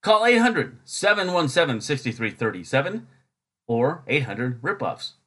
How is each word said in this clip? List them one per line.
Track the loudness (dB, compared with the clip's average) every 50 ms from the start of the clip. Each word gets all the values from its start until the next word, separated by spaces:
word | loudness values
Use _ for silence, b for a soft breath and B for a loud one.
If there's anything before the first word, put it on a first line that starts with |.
Call | 4 4 4 6 6
eight | 6 6 6
hundred, | 4 4 2 0 -4 -4 -8 -20 _
seven | -12 -8 -2 2 2 2 2 0 0
one | 0 0 0 2
seven, | 2 2 2 2 0 -6
six | -2 -4 -4 -2
three | -2 -6 -6 -4 -6 -6
three | -4 -2 -4 -4 -4 -6
seven | -8 0 0 0 0 0 -6 -8 -12 b b b b b b _ _ _ _ _ _
or | -4 -2 0 0 0 -2 -4 -6
eight | -2 -2 -2 -2
hundred | -4 -6 -4 -4 -4 -4 -4
Ripoffs. | -6 -6 -4 -4 -4 -6 -6 -8 -12 -16 _ _ _